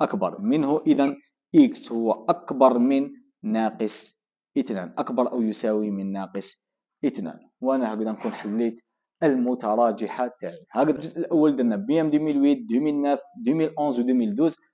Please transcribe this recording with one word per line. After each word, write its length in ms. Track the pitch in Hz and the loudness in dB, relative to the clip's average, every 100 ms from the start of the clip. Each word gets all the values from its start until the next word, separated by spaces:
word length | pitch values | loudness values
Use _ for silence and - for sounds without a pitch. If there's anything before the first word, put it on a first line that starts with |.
أكبر 360 | 151 107 92 82 | -2 0 -4 -2
منه. 400 | 101 147 139 151 156 | 0 0 2 0 2
إذا 280 | 139 139 143 _ _ _ | 2 2 -2 _ _ _
إكس 380 | 165 131 - - | 6 6 4 -6
هو 200 | 117 113 107 - | -2 0 0 -2
أكبر 500 | 170 - 135 131 123 | -2 -2 4 6 6
من 320 | 123 139 143 - _ _ | 2 2 -2 -8 _ _
ناقص 800 | 107 110 110 - 107 - - - _ _ _ - | -4 -2 -2 -2 -4 -4 -8 -14 _ _ _ -4
اثنان، 360 | 127 101 87 - | -4 -6 -8 -8
أكبر 340 | 139 123 120 | -4 -2 -2
أو 100 | 127 | 0
يساوي 480 | 110 104 117 107 107 | -2 -2 -2 0 -2
من 220 | 98 98 | -4 -6
ناقص 540 | 98 95 98 - - _ _ _ _ | -8 -8 -8 -10 -12 _ _ _ _
اثنان. 340 | 143 - 87 - _ _ | -4 -4 -8 -12 _ _
وأنا 340 | 127 135 120 | -2 0 -2
هكذا 180 | 107 110 | -4 -4
نكون 200 | 107 117 | -4 -8
حليت 480 | - 107 107 117 113 _ _ _ - | -8 -6 -2 -2 -4 _ _ _ -2
المتراجحة 1080 | 160 131 123 123 110 110 120 104 104 - 123 - | 0 0 0 -2 0 2 2 0 -6 -4 -6 -6
تاعي. 260 | 92 85 - | -12 -12 -6
هكذا 260 | 110 143 139 | 0 0 0
الجزء 220 | 165 - | -4 -8
الأول 380 | 170 160 151 135 | -2 4 4 4
درنا 200 | 120 104 | 2 0
بي 240 | 104 156 | 0 0
إم 100 | 156 | 2
دوميل 300 | 147 156 143 | 2 2 2
ويت، 180 | 143 139 113 | 2 2 0
دوميل 320 | 117 151 147 | 0 0 0
ناف، 180 | 143 139 - - | 0 -2 -4 -6
دوميل 300 | 117 160 156 156 | -2 0 0 -2
أونز 220 | 147 120 | -2 0
ودوميل 340 | 123 127 110 | 2 2 2
دوز. 220 | 104 160 143 _ | 2 0 -2 _